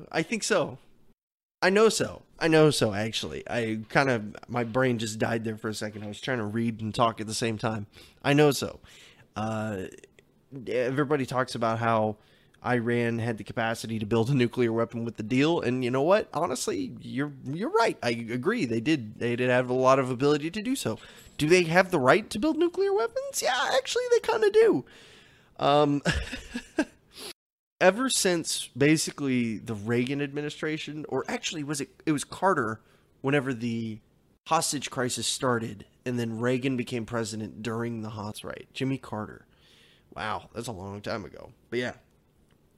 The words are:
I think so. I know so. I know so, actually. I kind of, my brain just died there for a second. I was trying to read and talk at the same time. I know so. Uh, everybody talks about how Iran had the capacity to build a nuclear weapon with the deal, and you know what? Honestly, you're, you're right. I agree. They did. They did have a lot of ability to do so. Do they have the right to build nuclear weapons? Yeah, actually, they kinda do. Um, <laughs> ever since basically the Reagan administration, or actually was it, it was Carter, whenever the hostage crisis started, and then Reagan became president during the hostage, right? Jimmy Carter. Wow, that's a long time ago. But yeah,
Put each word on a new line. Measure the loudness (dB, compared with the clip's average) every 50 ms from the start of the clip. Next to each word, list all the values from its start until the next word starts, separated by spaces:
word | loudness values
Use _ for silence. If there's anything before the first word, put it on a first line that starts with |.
| -14 -6
I | -4 -4 -2
think | -2 -2 -4 0
so. | 2 2 2 2 0 -4 -12 _ _ -20 _ _ _ _ _ _ _ _ _ _ _ _ 0
I | 2 4
know | 6 6 6 6
so. | 4 2 -2 -4 -6 -12 -18 _ _ -2
I | 0 4
know | 8 8 8 8
so, | 6 4 2 2 2
actually. | 0 -2 -2 -4 -4 -6 -6 -8 -8 -8 -4
I | -4 -2 -2 -2 -4 -4 -6 -2
kind | 0 2 2 2
of, | 2 0 -2 -6 -12 -14 -12 -6
my | -4 -4 -4
brain | -2 0 0 2 2 2 0
just | -2 -4 -4 -2
died | -2 0 -2 -2 -2
there | -4 -6 -6
for | -6 -6
a | -6
second. | -6 -8 -8 -8 -10 -10
I | -10
was | -12 -10
trying | -6 -4 -4 -2
to | -2
read | -2 -2 0 0 -2 -2 -4
and | -6 -4 2
talk | 4 2 2 2 0
at | -6 -6
the | -4
same | -2 -2 -2 -2 -2
time. | -2 -4 -4 -4 -8 -10 _ -20 -20 -20 _ _ 0
I | 2 4
know | 6 6 6
so. | 4 2 -2 -6 -8 -10 _ -20 -20 -20 -20 -20 -20 _ -20 _ -8
Uh, | -6 -4 -4 -2 -4 -4 -4 -4 -6 -6 -8 -12 -16 -20 -20 _ _ -20 _ _ _ _ _ -16 -14 -8 -4
everybody | -2 0 0 0 2 0 2 2 2 0 0
talks | 0 0 -2 -2 -2 -2
about | 0 0 0 0 2
how | 2 2 4 4 4 2 0 -4 _ _ _ _ _ _ _ _ -2
Iran | 0 0 0 2 2 2 2 2 0 0 0
had | -2 -2 -2 -4
the | -6
capacity | -8 -4 -2 -2 -2 -2 -4 -6 -6 -4 -4
to | -2
build | 2 2 2 4 4
a | 4
nuclear | 2 2 2 2 2 0 2
weapon | 2 0 0 -2 -2 -6 -6
with | -6 -6 -6
the | -4
deal, | 0 2 2 4 4 2 0
and | 0 -2 -2 0 -2
you | 0
know | 0 2
what? | 4 4 4 4 2 0 -4
Honestly, | -2 -2 -2 -2 -4 -4 -4 -4 -4 -4 -6 -8 -12
you're, | -12 -8 -6 -4 -4 -4 -6 -10 -10
you're | -10 -6 -6 -4 -2
right. | 0 2 2 2 0 -2
I | -2 -2
agree. | -2 -2 -4 -6 -4 -2 0 0 0 0 0
They | -2 -2 -2
did. | 0 0 0 0 -2 -6 -10 -6
They | -4 -2 -2
did | 0 2 2
have | 4 2 2 2
a | 2
lot | 4 6 6 6 6
of | 4 2
ability | 0 2 2 2 2 2 0 -4
to | -6 -6
do | -4 -4 -4
so. | -2 -2 -4 -4 -6 -8 -18 -20 -20 -20 -16 -6 -2
Do | 2 6
they | 6 6 6
have | 6 4 4 4 4
the | 4 2
right | 6 6 6 6 4 -2
to | -6 -2
build | 0 0 2 2
nuclear | 0 0 0 0 0 0 2
weapons? | 0 0 -2 -4 -6 -8 -6 -6 -4
Yeah, | -2 0 0 0 0 2 2
actually, | 0 0 0 -2 -2 0 2
they | 2 2
kinda | 2 2 0 2 2 4
do. | 6 6 6 8 6 4 0 -6 -16 -20 -20 -20 -20 -20 -20 -20 _ _ _ _ _ -2
Um, | 2 4 6 6 6 4 4 0 0 0
<laughs> | 0 0 -2 -6 -10 -12 -14 -10 -12 -12 -12 -10 -4 -4 -4 -4 -4 _ _ _ -20 -16 -16 -16 -16 _ _ _ _ _ _ _ _ 4
ever | 4 4 4 4 0 -2
since | 0 0 2 2 2 0 0 -4 -6 -6 -6 -8 -2 2
basically | 4 4 4 4 2 -4 -6 -4 -2 0 2 2 0 0 -2 -6
the | -6 -8 -8
Reagan | -6 -4 -2 0 0 0 0 -2 -4
administration, | -4 -6 -6 -6 -8 -8 -8 -6 -6 -6 -6 -6 -8 -10 -10 -10 -8 -4
or | -4 -4 -4 -4
actually | -6 -6 -6 -6 -6 -6 -6
was | -4 -4 -4
it, | -6 -8 _ _ -2
it | -2
was | 0 0 -2
Carter, | -6 -6 0 2 2 2 2 0 -2 -4 -8 _ _ _ _ _ _ _ _
whenever | -4 0 0 0 0 0 -4
the | -4 -4 -4 -4 -4 -6 -6 -10 -12 _ _ _ _ _ _ _ _ -4 0
hostage | 0 0 0 0 -2 -4 -6 -6
crisis | -4 -2 -2 -2 -2 -4 -4 -4
started, | -4 -2 0 0 0 0 -2 -6 -10 -12 -16 _ _ _ -8
and | -6 -4 -2
then | -2 -4 -4 -2
Reagan | 0 0 0 0 0 -2 -2 -2
became | -4 -4 -6 -6 -6
president | -4 -4 -4 -4 -4 -6 -8 -8 -8 -10 -8 -8
during | -6 -4 -4 -4 -4 -6 -8
the | -8 -8
hostage, | -8 -8 -10 -10 -10 -10 -12
right? | -12 -12 -12 -14 _ -8
Jimmy | -4 -2 -2 -2 -4
Carter. | -6 -8 -8 -8 -8 -8 -12 -18 -20 _ _ _ _ _ _ _ _ _ _ _ _ -16 -12
Wow, | -8 -6 -6 -6 -6 -8 -10 -10
that's | -10 -8 -8
a |
long | -8 -8 -8 -10 -10 -10
time | -6 -6 -6 -6 -6
ago. | -10 -14 -16 -18 -20 -20 _ _ -6
But | -6 -4
yeah, | -4 -4 -8 -12 _ _ _ _ _ _ _ _ _ _ _ _ _ _ _